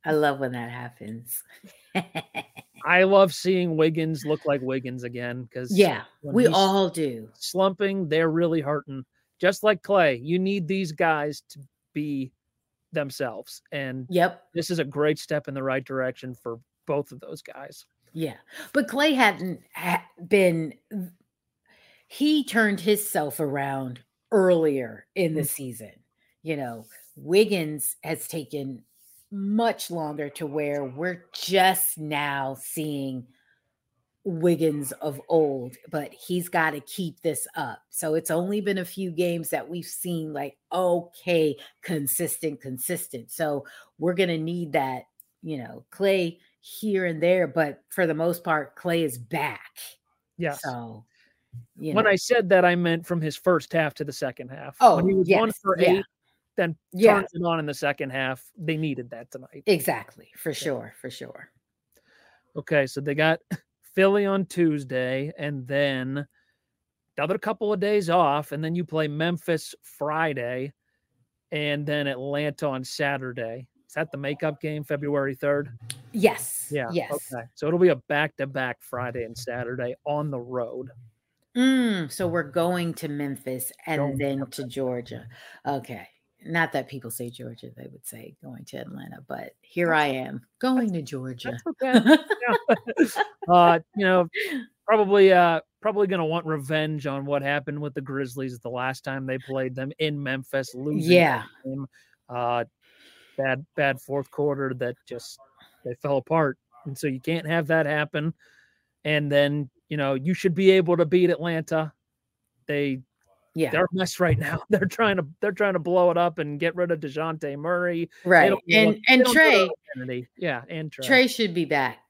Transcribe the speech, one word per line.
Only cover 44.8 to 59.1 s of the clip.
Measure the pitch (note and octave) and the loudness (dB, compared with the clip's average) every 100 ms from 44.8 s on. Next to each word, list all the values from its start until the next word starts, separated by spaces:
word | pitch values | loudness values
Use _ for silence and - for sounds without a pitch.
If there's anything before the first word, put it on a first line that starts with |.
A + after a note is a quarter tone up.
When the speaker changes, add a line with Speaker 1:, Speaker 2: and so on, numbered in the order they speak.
| C3+ B2+ - _ _ _ | 0 -4 -10 _ _ _
Speaker 1:
you | E3 D3 | -10 -10
know, | A#2 A#2 _ | -10 -16 _
Klay | - G3 F#3+ F3 E3+ _ _ | -2 2 2 0 -6 _ _
here | - - G#3+ G3 F3+ | -20 -8 -2 0 0
and | D#3+ | 0
there, | E3+ F#3 E3 | 2 4 2
but | C3 D3+ C3+ _ | 0 -2 -2 _
for | - E3+ | -2 0
the | |
most | D#3 E3 F3 | 2 0 -2
part, | F3+ D#3 C#3 - | 0 -2 -2 -8
Klay | F3+ E3+ | -2 0
is | D#3 B2 | 0 -4
back. | A#2+ E3 D3 - - - - - _ _ _ - | -8 -4 -4 -6 -18 -18 -20 -20 _ _ _ -6
Speaker 2:
Yes. | E3 C#3+ | -6 -4
Speaker 1:
So, | C#3+ B2 A#2 A2+ A2+ _ _ _ _ A#2+ - - | -8 -8 -10 -14 -20 _ _ _ _ -20 -20 -10
you | D#3 | -2
Speaker 2:
When | F#3 | 2
Speaker 1:
know. | A3 | 4
Speaker 2:
I | F#3+ | 2
said | - A#3+ F#3+ | 2 0 6
that, | F#3+ | 6
I | F3+ | 6
meant | F3 F3 E3 E3 | 4 2 0 -2
from | E3+ | -4
his | D#3 - | -2 -2
first | - E3+ - | 2 2 2
half | E3+ D3+ | -2 -2
to | - | -4
the | D3 | -8
second | C3 C#3 - B2+ | -6 -6 -8 -14
half. | C3+ C3+ - | -14 -14 6
Speaker 1:
Oh, | B3 F3 | 8 8
Speaker 2:
When | F3+ | 4
he | |
was | F#3+ F3 | 4 4
Speaker 1:
yes, | G3 | 4
Speaker 2:
one | A3 | 4
for | - G3 F3 | 0 -2 4
Speaker 1:
yeah. | F#3+ F#4+ | 6 4
Speaker 2:
eight, | - _ _ _ _ - | 0 _ _ _ _ -2
then | E3+ D#3+ _ | -2 -2 _
Speaker 1:
Yeah. | F3+ A3 G3+ | 6 6 6
Speaker 2:
turns | F#3+ | 2
it | E3+ | -4
on | F3 E3 | -2 0
in | D3+ | -2
the | |
second | C#3 C#3+ C#3+ C#3 | -2 -2 -2 -4
half. | C3+ C3 B2+ - - | -4 -4 -4 -12 -10
They | D#3+ D#3 | -6 -2
needed | D#3 B2+ A#2+ | -2 -4 -8